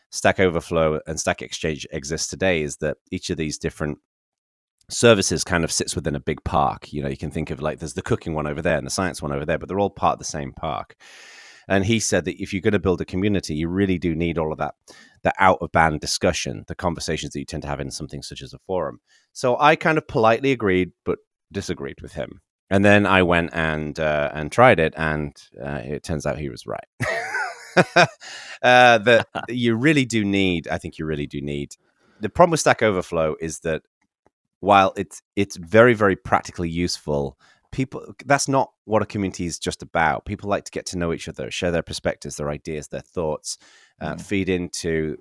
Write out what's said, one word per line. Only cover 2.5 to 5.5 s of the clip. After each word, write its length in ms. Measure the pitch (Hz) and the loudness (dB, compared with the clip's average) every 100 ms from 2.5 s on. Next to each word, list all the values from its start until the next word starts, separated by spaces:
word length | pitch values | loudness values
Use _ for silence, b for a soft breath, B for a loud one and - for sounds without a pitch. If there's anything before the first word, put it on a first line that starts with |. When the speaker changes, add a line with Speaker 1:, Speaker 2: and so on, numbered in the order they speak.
| 85 | 0
Speaker 1:
is 160 | 73 - | -2 -4
that 200 | 78 - - | -6 -6 -8
each 180 | 92 - | -8 -6
of 80 | 82 | -4
these 200 | 78 - | -6 -6
different 400 | 80 - 76 71 _ _ _ _ _ _ _ _ - | -8 -6 -6 -8 _ _ _ _ _ _ _ _ -12
services 540 | - 117 104 92 82 | 4 6 6 4 -2
kind 200 | - | 0